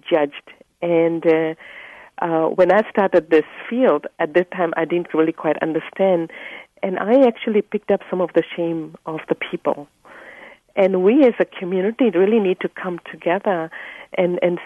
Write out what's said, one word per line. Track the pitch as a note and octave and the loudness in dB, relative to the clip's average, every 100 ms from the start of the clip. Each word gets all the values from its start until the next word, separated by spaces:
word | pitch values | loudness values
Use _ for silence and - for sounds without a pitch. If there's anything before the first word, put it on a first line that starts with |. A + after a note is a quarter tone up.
| - | -2
judged. | D#3+ D3 - - - _ - | 0 0 -4 -20 -20 _ -8
And, | F3 E3 E3 E3 | 0 2 2 0
uh, | E3+ D#3+ D#3+ D#3+ - - - - - - | 2 2 0 -6 -16 -20 -20 -20 -18 -8
uh, | E3+ D#3+ D#3+ | -2 0 0
when | F#3 F3+ | 2 4
I | G3+ G#3+ | 4 2
started | G#3+ F#3+ F3 D#3+ | 0 2 2 4
this | D#3 - - - | 2 0 -8 -6
field, | A#3+ A#3+ D3 - - | 0 2 2 -2 -6
at | E3 | -2
that | E3+ F3+ | 0 -2
time | F#3 E3 D#3+ | -4 -4 -2
I | D#3+ | -2
didn't | F3 E3+ | -4 -2
really | D#3 D#3+ | 0 0
quite | - D#3 - | 0 -2 -2
understand. | D#3+ D#3 - - F#3+ E3+ D#3+ - - - - - | -2 -4 -6 -2 0 0 -2 -12 -18 -18 -20 -8
And | G3 F#3 | -6 -4
I | G3+ C4+ B3 | 2 4 4
actually | - A#3 G#3+ | 2 -2 -2
picked | - G#3 - | 0 -6 -2
up | G3 - | -2 -2
some | F#3 | -4
of | E3+ | 0
the | E3+ - - | -2 -2 -4
shame | E3+ E3 D#3 D#3+ D#3+ | -4 -4 -8 -14 -12
of | D#3+ - | -10 -6
the | - | -6
people. | - - D3 C#3+ D3 _ - - - - - - _ | -6 -6 -4 -6 -8 _ -20 -20 -20 -20 -20 -20 _
And | - F#3+ F#3 | 0 2 4
we | F#3+ C#4 | 4 6
as | B3 - | 4 4
a | |
community | F3 - F3+ F#3 G3+ A3+ A#3 | -4 -4 -4 -2 -2 2 2
really | E3+ F#3+ A3+ | 4 2 4
need | F#3 F#3+ | 2 -2
to | F3 | -6
come | - F#3 E3+ - | -8 -10 -10 -12
together | D#3+ E3+ F#3+ G#3+ F3 D#3+ - - - - - | -6 -2 -2 0 -2 -4 -12 -18 -18 -8 -2
and, | F3+ F3 | 0 0
and | F3+ F3 | -2 -2